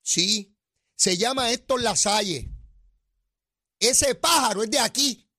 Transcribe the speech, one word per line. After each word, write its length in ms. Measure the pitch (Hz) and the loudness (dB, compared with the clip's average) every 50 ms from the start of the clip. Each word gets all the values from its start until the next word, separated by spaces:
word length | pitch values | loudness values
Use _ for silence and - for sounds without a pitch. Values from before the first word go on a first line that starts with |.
Sí, 540 | _ - - 165 175 196 214 214 196 _ _ _ _ _ _ _ _ _ _ | _ 0 0 0 0 0 -2 -4 -4 _ _ _ _ _ _ _ _ _ _
se 220 | - - 196 185 | 0 0 0 2
llama 340 | 175 214 240 269 269 254 233 | 0 0 -2 0 0 -2 -2
Héctor 300 | 240 240 _ - 262 247 | -2 -4 _ -4 -2 0
Lasalle. 680 | 240 220 190 - - 202 208 214 208 190 160 127 107 - - - - - - - _ _ _ _ _ _ _ _ _ _ _ _ _ _ _ _ _ _ _ _ | 0 0 0 0 0 2 0 0 0 -2 -4 -6 -8 -12 -14 -16 -18 -20 -20 -20 _ _ _ _ _ _ _ _ _ _ _ _ _ _ _ _ _ _ _ _
Ese 360 | 196 240 262 - 294 277 240 | 2 2 4 2 2 0 -2
pájaro 480 | - - 330 339 311 262 226 208 190 220 | 0 2 2 2 4 2 0 0 -2 -4
es 80 | 220 | -2
de 80 | 214 277 | 0 0
aquí. 500 | 233 220 - 254 285 277 226 - _ _ _ | 0 0 -2 -2 -2 -2 -4 -6 _ _ _